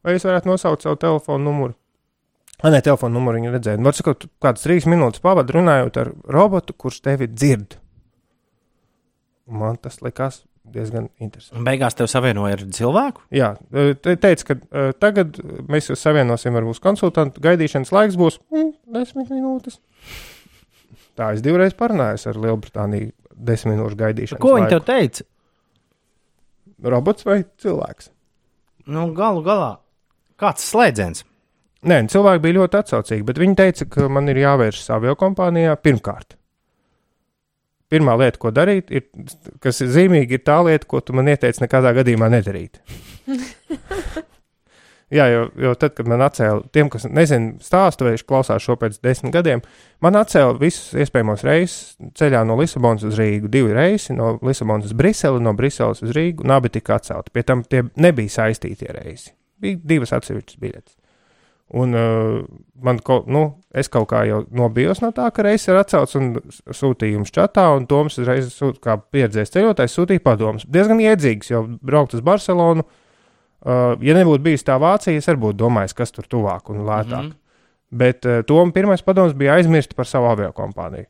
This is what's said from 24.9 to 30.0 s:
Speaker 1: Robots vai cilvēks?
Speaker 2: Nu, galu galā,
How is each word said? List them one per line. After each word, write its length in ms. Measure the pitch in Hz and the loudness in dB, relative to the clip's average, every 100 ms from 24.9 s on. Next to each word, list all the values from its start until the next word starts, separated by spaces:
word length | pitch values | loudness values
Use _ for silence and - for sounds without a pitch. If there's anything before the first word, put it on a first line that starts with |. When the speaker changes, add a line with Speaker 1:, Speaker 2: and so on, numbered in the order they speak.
| 254 139 - - _ _ _ _ _ _ _ _ _ _ _ _ _ _ _ | 0 0 -4 -20 _ _ _ _ _ _ _ _ _ _ _ _ _ _ _
Speaker 1:
Robots 420 | 123 123 160 208 | -2 0 0 -2
vai 140 | 208 202 185 | 0 -2 -2
cilvēks? 540 | _ 208 160 - - - _ _ _ _ _ _ _ - | _ -6 -4 -6 -12 -20 _ _ _ _ _ _ _ -10
Speaker 2:
Nu, 200 | 151 170 | -6 -6
galu 300 | 160 220 180 | -2 -2 -2
galā, 300 | 160 208 135 101 _ _ | -2 -2 -2 -8 _ _